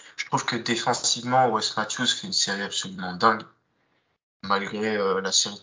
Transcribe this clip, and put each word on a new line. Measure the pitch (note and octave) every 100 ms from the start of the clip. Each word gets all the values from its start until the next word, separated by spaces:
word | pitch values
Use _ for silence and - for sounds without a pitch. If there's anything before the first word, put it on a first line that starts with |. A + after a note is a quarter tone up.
| - -
Je | -
trouve | C3+ -
que | A#2
défensivement, | A2+ A2+ B2+ A#2+ - A#2+ A#2+ C3 B2
Wes | G#2+ - -
Matthews | G#2+ - A#2+
fait | - G2
une |
série | - - G2+
absolument | G2 - G2 F#2+ F#2 F2+
dingue. | A2+ G#2+ - _ _ _ _ _ _ _ _ _
Malgré, | G2 G2 G2 G#2 A2 G#2+
euh, | G2 F#2+
la | F#2+
série | - G#2 G2+